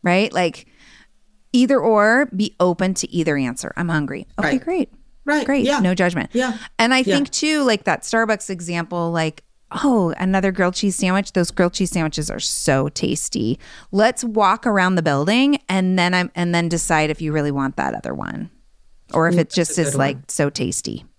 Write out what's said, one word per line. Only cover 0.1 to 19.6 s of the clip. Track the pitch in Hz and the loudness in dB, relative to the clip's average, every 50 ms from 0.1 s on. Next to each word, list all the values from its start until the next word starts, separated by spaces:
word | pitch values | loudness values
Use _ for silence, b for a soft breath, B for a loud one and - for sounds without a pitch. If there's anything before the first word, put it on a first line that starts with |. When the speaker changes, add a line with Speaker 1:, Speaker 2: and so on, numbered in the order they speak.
| 175 190 208 - - | 2 2 2 0 0
Speaker 1:
Like, | - 180 170 - - - b b b b b b b b b b _ _ _ _ _ _ _ - | -2 -2 -2 -4 -6 -20 b b b b b b b b b b _ _ _ _ _ _ _ 2
either | 240 254 240 277 254 | 2 4 4 4 2
or, | - 220 220 208 208 214 226 254 294 - - | 4 4 4 4 6 4 4 4 2 0 -2
be | 185 208 - - _ | -4 -4 -4 0 _
open | 180 180 175 - 185 185 190 | 2 2 2 0 0 -2 -2
to | - - - - | -4 -6 -4 -2
either | 175 160 160 147 | -2 0 0 0
answer. | 143 135 123 120 - - - - | 0 -2 -2 -4 -6 -10 -10 -6
"I'm | - 180 170 | -6 -4 -2
hungry." | 165 156 147 135 143 - - - - - | -2 -2 -2 -2 -6 -10 -12 -14 -6 -4
"Okay, | 190 151 196 | -2 0 0
Speaker 2:
Right. | 254 - | -2 -2
Speaker 1:
great." | - 359 370 - - - - - - _ - - | -2 -2 -2 -2 -4 -6 -20 -20 -20 _ -12 -4
Speaker 2:
Right. | 285 294 302 254 | -2 -2 -2 0
Speaker 1:
"Great." | - 277 277 233 | 0 0 0 2
Speaker 2:
Yeah. | 262 285 285 | 0 0 2
Speaker 1:
No | 196 180 185 | 2 0 2
judgment. | 175 185 175 175 170 - - - | 2 0 0 0 -2 -6 -4 -2
Speaker 2:
Yeah. | 240 254 254 220 226 B B B - | -2 -2 -2 -4 -8 B B B 0
Speaker 1:
And | 226 233 262 | 0 2 2
I | 262 | 2
Speaker 2:
Yeah. | 262 285 285 | 2 2 2
Speaker 1:
think, | 277 285 - | 0 0 -2
too, | - - - 302 311 302 277 | -4 -2 -2 0 0 2 2
like, | 254 220 202 - | 2 0 0 0
that | - 160 - - | -2 -2 -2 -2
Starbucks | - - 226 226 220 220 202 - - | -2 0 0 2 0 0 -4 -4 -10
example, | 190 170 175 165 175 170 165 - 175 175 170 170 | -10 -10 -8 -6 -6 -6 -6 -4 -4 -4 -2 -2
like, | 170 170 160 160 156 - _ _ _ _ _ _ - - - | 0 0 -2 -2 -4 -8 _ _ _ _ _ _ -10 -2 0
"Oh, | 285 254 220 185 165 156 - | 2 4 4 2 2 0 0
another | - 185 190 190 185 196 185 | 0 0 2 2 2 0 0
grilled | 190 185 180 180 | 2 0 0 0
cheese | - - 202 180 | 0 -2 -2 0
sandwich." | - - 180 180 196 196 - - | 0 0 0 0 0 -2 -2 0
Those | 190 175 - | 0 0 0
grilled | - - 180 175 - | 2 0 0 0 2
cheese | - 190 - | 0 -2 -2
sandwiches | - 180 160 156 - - 147 - | 0 -2 -2 -2 -2 -4 -6 -6
are | 52 - | -6 -6
so | - - - - - - 139 135 135 143 | -6 -6 -4 -2 0 2 2 2 2 -2
tasty. | - - - - 135 156 - - - - 110 110 127 B B B B B B B - | -4 -4 -4 -4 -4 -4 -6 -6 -4 -4 -2 -2 -2 B B B B B B B 0
Let's | 196 214 233 247 - - | 2 2 2 2 0 -6
walk | 233 214 220 208 185 196 226 - | -2 0 2 2 2 2 2 0
around | 247 208 196 185 185 185 | 0 2 2 2 2 2
the | 185 160 | 2 2
building | 160 143 139 147 175 214 247 269 277 294 - _ - | 2 2 2 2 2 2 4 4 4 2 0 _ -2
and | 185 190 185 185 185 185 | 0 0 2 2 2 2
then | 175 180 180 | 2 2 2
I'm, | 180 180 - _ | 0 0 -2 _
and | - 175 175 170 | -2 -2 0 2
then | 170 170 170 | 0 0 0
decide | 170 170 - - 170 156 156 151 | 0 -2 0 0 2 2 2 0
if | 156 151 | -2 -4
you | 160 151 151 | -4 -2 -2
really | 156 147 147 139 | 0 0 0 -2
want | 139 135 135 - | -2 -2 -4 -2
that | - - 67 58 | -4 -4 -4 -4
other | 53 - 60 65 | -6 -6 -8 -8
one | 71 50 50 - - - - _ _ _ _ _ _ _ - - - _ _ - | -6 -8 -8 -8 -10 -10 -12 _ _ _ _ _ _ _ -20 -20 -20 _ _ 0
or | 165 160 165 | 2 2 4
if | 175 | 4
Speaker 2:
Ooh, | 170 | 2
Speaker 1:
it | 160 | 2
Speaker 2:
that's | - - | 2 0
Speaker 1:
just | - | -2